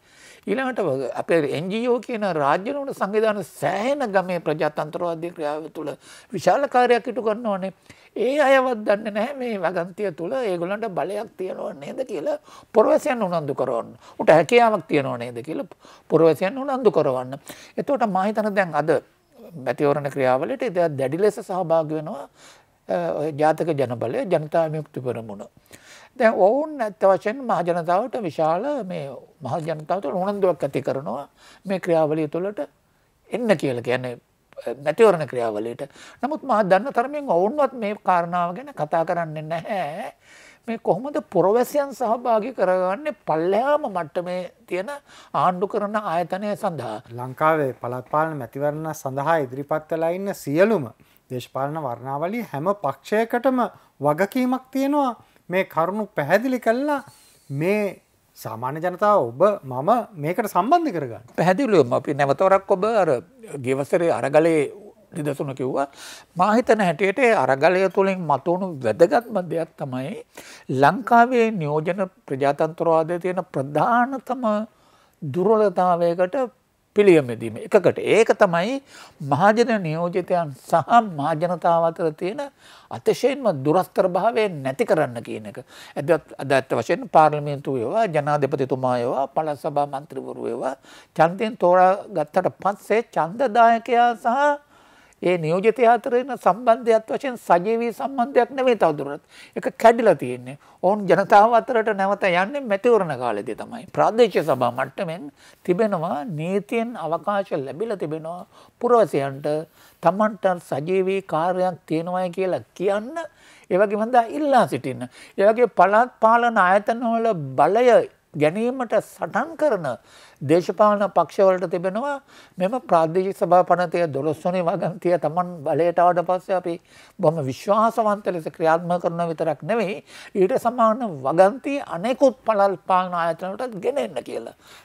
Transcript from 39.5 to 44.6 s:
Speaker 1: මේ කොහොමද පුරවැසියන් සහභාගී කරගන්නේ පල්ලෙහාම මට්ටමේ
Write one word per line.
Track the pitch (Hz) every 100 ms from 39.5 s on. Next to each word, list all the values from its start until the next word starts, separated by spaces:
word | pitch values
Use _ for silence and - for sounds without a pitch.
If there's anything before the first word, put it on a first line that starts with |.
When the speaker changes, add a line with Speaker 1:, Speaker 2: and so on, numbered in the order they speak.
| 165 190 202 147 170 262 - _ - - _
Speaker 1:
මේ | - 226
කොහොමද | - 180 277 302 -
පුරවැසියන් | 175 175 226 247 294 277
සහභාගී | 247 233 240 247 226 214
කරගන්නේ | 247 185 185 185 202 208 -
පල්ලෙහාම | - 160 170 202 269 294
මට්ටමේ | 285 180 156 185 175 180 180 _